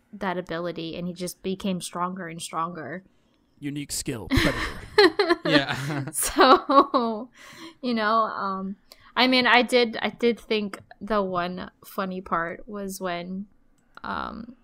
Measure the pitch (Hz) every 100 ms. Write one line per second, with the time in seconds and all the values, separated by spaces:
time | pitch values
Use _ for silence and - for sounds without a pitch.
0 | _ 202 196 175 175 165 175 165 165 -
1 | 175 175 180 - 190 190 196 180 - 175
2 | 180 185 170 165 - 165 165 170 135 175
3 | - _ _ _ _ - 143 143 143 -
4 | - 123 90 262 285 269 - - - -
5 | 381 - 349 339 - 147 - 131 139 147
6 | 131 - - - 285 269 - 277 - 262
7 | 233 220 254 _ - - 330 - 247 226
8 | 214 226 214 - 196 190 190 202 _ -
9 | - - 254 254 247 233 240 247 240 226
10 | 208 - 233 226 - 220 208 - - -
11 | 202 214 190 180 180 180 - _ - -
12 | 190 185 - 170 170 - - 208 196 190
13 | 185 175 175 190 202 _ _ _ _ -
14 | - 87 62 - - -